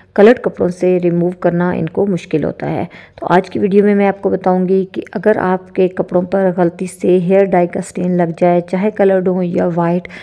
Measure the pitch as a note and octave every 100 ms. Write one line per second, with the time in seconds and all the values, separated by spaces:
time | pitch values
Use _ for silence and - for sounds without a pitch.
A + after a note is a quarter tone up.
0 | _ - G#3 B3 F#3 F3 F3+ F3 F3+ F3+
1 | F3 F3 F3 F3+ F3 E3+ F3+ F3 D#3+ -
2 | G3+ F3 - D#3 - - D3 D#3+ E3+ -
3 | - - - F3 F#3 A#3 G3+ G3+ G3+ G3+
4 | G3+ G3 G3 F#3+ F#3 F#3 F3+ F#3+ F#3+ -
5 | - - G#3 G#3+ F#3 F#3 F#3 - F#3 F#3
6 | F3+ F3+ F3+ G3 F#3+ F3 E3+ E3+ F#3 -
7 | G3+ F3+ F3 F#3+ G3 F#3+ F3 F#3+ F3 -
8 | F3+ F3+ E3+ D#3+ F3 F3 F3 F#3 G#3+ G#3+
9 | G3 F#3+ F#3 F#3 F3 F3 F3+ E3+ E3+ F3+
10 | - -